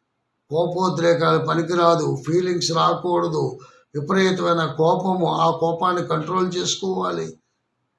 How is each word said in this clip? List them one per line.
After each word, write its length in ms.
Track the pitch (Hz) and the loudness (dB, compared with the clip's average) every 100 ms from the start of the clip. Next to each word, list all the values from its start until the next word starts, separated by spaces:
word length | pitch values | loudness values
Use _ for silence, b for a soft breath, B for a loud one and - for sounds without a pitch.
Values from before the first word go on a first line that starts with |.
| _ _ _ _ - | _ _ _ _ -6
కోపోద్రేకాలు 880 | 156 175 175 185 151 170 170 160 156 | -2 0 0 0 2 2 4 4 2
పనికిరాదు, 840 | 160 160 165 175 170 160 143 135 147 | 2 -2 0 2 4 4 0 -4 -2
ఫీలింగ్స్ 460 | 175 180 175 151 | 0 0 -2 -2
రాకూడదు, 840 | 165 165 170 180 175 170 156 131 123 B B B | 2 2 0 0 0 0 -2 -4 -6 B B B
విపరీతమైన 720 | 147 143 190 190 175 170 170 156 | -10 -2 2 2 2 0 0 0
కోపము, 600 | - 160 185 185 180 160 | 2 2 2 0 0 0
ఆ 300 | 156 165 156 | 0 0 2
కోపాన్ని 500 | 165 165 185 175 147 | 0 0 0 0 -2
కంట్రోల్ 500 | 160 151 185 185 175 | -4 -2 -2 -2 -2
చేసుకోవాలి. 840 | 170 - 185 185 80 85 80 - _ _ _ _ _ | -4 -4 -4 -4 -4 -6 -8 -12 _ _ _ _ _